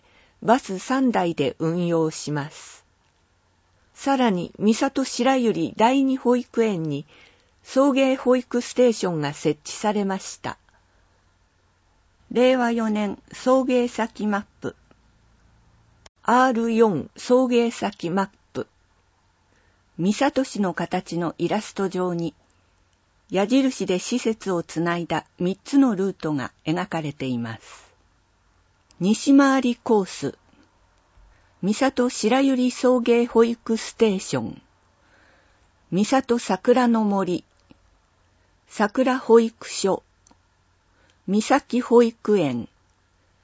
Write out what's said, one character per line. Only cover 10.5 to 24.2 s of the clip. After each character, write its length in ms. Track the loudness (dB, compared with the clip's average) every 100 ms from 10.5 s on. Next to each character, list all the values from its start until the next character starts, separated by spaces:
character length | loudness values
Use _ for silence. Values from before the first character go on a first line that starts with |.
| -12 _ _ _ _ _ _ _ _ _ _ _ _ _ _ _ _ -6
令 260 | 2 2 4
和 160 | 0
四 180 | -2 -2
年 300 | -2 -4 -6 -14
送 300 | -6 2 2
迎 260 | 4 0 0
先 380 | -2 -6 -4 -2
マ 120 | -2
ッ 60 | -6 _
プ。 140 | -12 -12 _ _ _ _ _ _ _ _ _ _ _ _ -20 _
ア 220 | 0 2 4
ー 60 |
ル 220 | 2 0
四 360 | 4 4 2 -6 -10
送 300 | 2 2 4
迎 240 | 2 0
先 380 | -2 -6 -6 -4
マ 140 | -2
ッ 40 | -4 _ _
プ。 120 | -10 -10 _ _ _ _ _ _ _ _ _ _ _ _ -4
三 160 | -2
郷 300 | 0 0 0
市 180 | -4 -2
の 100 | -4
形 460 | -4 -4 -6 -6 -6
の 160 | -6 -4
イ 120 | -4
ラ 120 | -4
ス 140 | -6
ト 160 | -6 -6
上 240 | -4 -4
に、 200 | -4 -6 -10 _ _ _ _ _ _ _ _ -6
矢 160 | -2 2
印 400 | 2 2 -2 -4
で 140 | -4
施 180 | -2
設 320 | -4